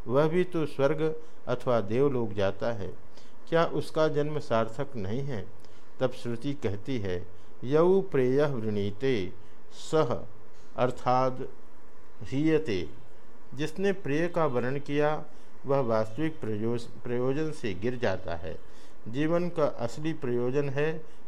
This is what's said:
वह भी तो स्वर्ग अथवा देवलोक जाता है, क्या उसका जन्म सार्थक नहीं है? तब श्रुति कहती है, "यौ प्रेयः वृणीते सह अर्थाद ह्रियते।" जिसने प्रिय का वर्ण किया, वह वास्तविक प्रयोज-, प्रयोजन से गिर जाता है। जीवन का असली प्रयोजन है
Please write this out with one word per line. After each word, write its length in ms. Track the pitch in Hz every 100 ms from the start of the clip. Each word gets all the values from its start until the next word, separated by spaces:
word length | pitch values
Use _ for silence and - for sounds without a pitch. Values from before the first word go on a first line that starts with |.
| 113
वह 220 | 127 156
भी 160 | 175
तो 220 | 180 170 147
स्वर्ग 500 | - 139 151 156 156 - - -
अथवा 320 | 123 131 117
देवलोक 520 | 101 117 143 127 113
जाता 400 | 101 98 - 120
है, 200 | 113 90 - - - - - -
क्या 160 | 165
उसका 440 | 165 160 143 160 156
जन्म 300 | 143 147 151
सार्थक 580 | - 113 110 110 - 120
नहीं 240 | 95 120
है? 260 | 139 113 90 - - - - -
तब 120 | 131
श्रुति 400 | - 120 117 143
कहती 460 | 143 107 101 139 127
है, 280 | 98 90 90 - - -
"यौ 360 | 117 151 175 196
प्रेयः 460 | 190 139 127 135 147
वृणीते 840 | 131 107 104 101 101 131 120 90 - - - -
सह 520 | - - 156 135 87 - - - - - -
अर्थाद 720 | 127 123 127 127 131 127 131 - - - - - - -
ह्रियते।" 640 | - 127 156 156 - 95 - - - - - - -
जिसने 380 | 127 156 - 196
प्रिय 360 | 190 135 147 170
का 180 | 170 156
वर्ण 320 | 123 120 139
किया, 460 | 135 143 147 156 160 - - - -
वह 140 | 139
वास्तविक 600 | 120 110 110 110 160 156
प्रयोज-, 640 | 110 107 113 120 117 -
प्रयोजन 480 | 120 120 127 139 156
से 220 | 147 113
गिर 220 | 90 113 123
जाता 380 | 110 95 -
है। 240 | 85 82 - - - - - -
जीवन 400 | 120 156 170 175
का 180 | 165 139
असली 460 | - 120 - 156
प्रयोजन 560 | 160 127 120 123 139 143
है 360 | 135 151 160 - -